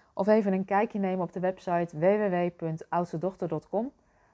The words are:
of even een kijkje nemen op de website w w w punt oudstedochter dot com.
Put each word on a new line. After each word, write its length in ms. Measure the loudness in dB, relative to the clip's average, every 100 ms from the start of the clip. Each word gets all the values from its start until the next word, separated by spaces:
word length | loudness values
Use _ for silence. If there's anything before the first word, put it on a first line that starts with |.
| _
of 120 | -2 4
even 260 | 4 4
een 120 | 0
kijkje 340 | 0 0 0 -2
nemen 260 | -2 -2
op 80 | -4
de 80 | -4
website 580 | -4 -4 -2 -2 -2 0
w 20 |
w 300 | 2 4 2
w 260 | 0 -2 -2
punt 340 | -6 -6 -4
oudstedochter 580 | -2 -2 -4 -6 -4 -4
dot 200 | -6 -4
com. 240 | -4 -4 -8 _ _ _